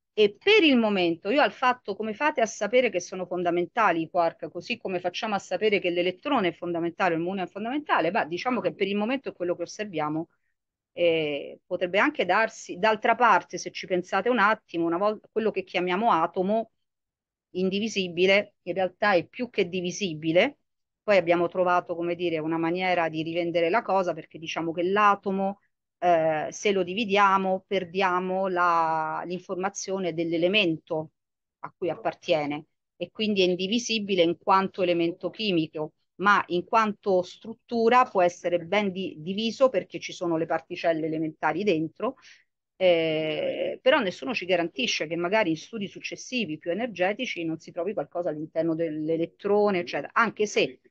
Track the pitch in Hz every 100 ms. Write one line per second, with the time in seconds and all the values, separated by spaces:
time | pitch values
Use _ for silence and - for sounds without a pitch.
0 | _ - 208 208 - 427 320 254 220 202
1 | 175 165 196 277 233 - 254 240 - 196
2 | 220 208 294 302 220 - 202 247 247 180
3 | 175 185 180 180 175 175 175 - 208 170
4 | 160 180 165 - 165 175 170 240 190 185
5 | 180 - 220 196 - 185 214 196 180 175
6 | 175 180 294 269 180 165 170 170 170 165
7 | 190 165 170 196 175 - 226 285 294 302
8 | 165 208 151 175 254 240 185 156 196 202
9 | 214 262 202 - 175 170 170 - 208 160
10 | 151 156 170 _ _ _ _ _ _ -
11 | 170 165 151 143 - - - 180 185 190
12 | 269 302 185 190 220 - - 180 214 220
13 | 240 226 240 180 - 175 180 - 180 185
14 | 180 196 233 247 202 220 _ 170 165 170
15 | 202 214 - - 220 190 185 185 180 180
16 | 233 175 165 - 185 220 220 _ _ _
17 | _ _ _ _ _ 180 190 196 220 196
18 | 185 165 185 196 202 _ - 175 185 -
19 | 208 185 165 - 240 - 180 185 180 175
20 | 202 156 160 165 247 - _ _ _ _
21 | - 202 170 170 175 185 180 180 175 170
22 | 170 170 175 160 156 165 165 175 185 175
23 | 165 160 160 170 175 170 165 214 240 190
24 | 180 160 - 160 156 175 165 165 175 196
25 | 208 202 202 190 196 202 _ _ _ -
26 | 180 165 160 151 147 - 214 190 180 190
27 | 214 196 202 196 190 190 - 196 180 180
28 | 190 180 185 185 190 175 175 165 165 160
29 | 156 156 170 180 - 180 190 196 - 190
30 | 180 160 170 165 175 208 190 160 - 160
31 | 156 _ _ _ _ _ - - 175 151
32 | 170 - - 160 143 147 156 _ _ -
33 | 175 - 214 202 185 180 185 233 233 226
34 | 202 190 170 170 - 190 190 - 180 170
35 | 170 175 180 - 214 175 156 160 156 _
36 | _ - 208 196 - 175 175 226 214 208
37 | 208 185 175 - 214 226 - 240 226 247
38 | 254 202 175 175 175 175 165 202 202 180
39 | 185 156 156 196 226 214 262 202 - 170
40 | - 165 175 160 160 160 - 175 175 165
41 | 160 156 160 - 160 156 208 160 160 -
42 | 214 - - - _ _ _ - 185 170
43 | 160 156 156 151 - 135 165 - - 294
44 | 196 - 269 214 170 180 170 - - -
45 | 156 165 175 214 208 160 - 233 196 175
46 | - 170 - 254 185 151 170 175 247 180
47 | 180 208 247 - 165 160 - 175 175 202
48 | 143 175 175 151 156 160 165 160 165 151
49 | 156 165 165 _ 202 208 208 185 180 156
50 | 143 - 226 - 208 - 147 - _